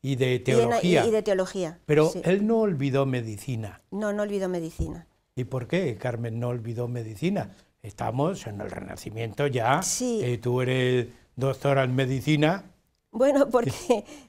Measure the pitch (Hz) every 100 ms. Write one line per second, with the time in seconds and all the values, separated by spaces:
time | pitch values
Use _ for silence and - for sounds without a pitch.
0 | 131 131 127 127 127 127 117 233 180 165
1 | 165 214 214 190 185 196 170 170 - 151
2 | 156 175 165 196 208 226 214 156 139 135
3 | 135 127 113 104 - 120 104 - _ 196
4 | 214 208 208 202 185 180 165 - 160 170
5 | - _ _ - 123 131 117 170 175 107
6 | 127 117 117 113 120 123 113 117 120 123
7 | 110 107 170 202 113 - _ _ 107 -
8 | 113 120 151 196 - 104 - - 95 -
9 | - 107 113 101 143 123 113 147 185 -
10 | 247 226 123 120 123 123 127 127 127 127
11 | 117 - _ - 135 131 143 135 131 127
12 | 131 131 147 151 151 196 - _ _ _
13 | _ 220 269 277 269 247 233 - - 226
14 | - -